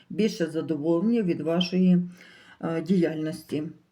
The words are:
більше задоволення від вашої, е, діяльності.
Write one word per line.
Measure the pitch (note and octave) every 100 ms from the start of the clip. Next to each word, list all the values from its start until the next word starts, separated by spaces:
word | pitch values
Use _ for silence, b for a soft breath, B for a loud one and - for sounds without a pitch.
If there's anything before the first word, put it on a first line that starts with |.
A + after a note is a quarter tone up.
| -
більше | D#3 A3 F3+ D#3+
задоволення | D#3 D3 D3+ D#3 E3+ G#3+ A#3
від | F3+ E3
вашої, | D3+ E3+ F3+ F#3 F#3 F3 F3 B B B B B
е, | E3 E3
діяльності. | D#3+ F#3+ E3 D#3+ D#3 F3 - D3 E3 - _